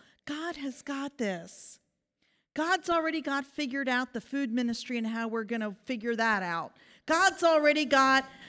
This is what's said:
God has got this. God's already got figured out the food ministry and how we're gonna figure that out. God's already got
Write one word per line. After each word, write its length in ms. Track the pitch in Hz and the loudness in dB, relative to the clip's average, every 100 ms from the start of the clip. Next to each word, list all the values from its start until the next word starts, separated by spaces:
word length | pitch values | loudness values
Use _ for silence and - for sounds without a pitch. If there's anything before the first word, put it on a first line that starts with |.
| _ _ - | _ _ -10
God 320 | 294 339 330 | -8 -6 -6
has 240 | 277 247 | -8 -8
got 360 | - 277 277 - | -8 -6 -6 -4
this. 640 | 214 175 175 - - - _ _ _ _ _ _ _ - | -4 -4 -10 -14 -16 -18 _ _ _ _ _ _ _ -4
God's 340 | 330 370 349 | -2 0 0
already 320 | 339 320 311 | 0 0 -2
got 240 | 277 277 269 | -4 -4 -4
figured 420 | - 294 277 262 | -6 -4 -2 -2
out 240 | 247 254 | -2 -2
the 80 | 226 | -8
food 320 | - 277 269 | -6 -4 -2
ministry 460 | 240 240 233 - 240 | 0 -2 -4 -6 -6
and 100 | 220 | -4
how 220 | 226 226 | -4 -4
we're 160 | 226 214 | -4 -4
gonna 320 | 233 214 196 - | -4 -6 -8 -8
figure 280 | 247 233 | -4 -2
that 300 | 233 226 208 | 0 2 0
out. 300 | 180 170 143 - _ _ - | 0 -4 -6 -12 _ _ 0
God's 360 | 320 381 370 | 4 4 4
already 440 | 339 320 294 294 269 | 4 6 6 4 4
got 440 | 269 269 269 269 - | 6 6 6 2 -8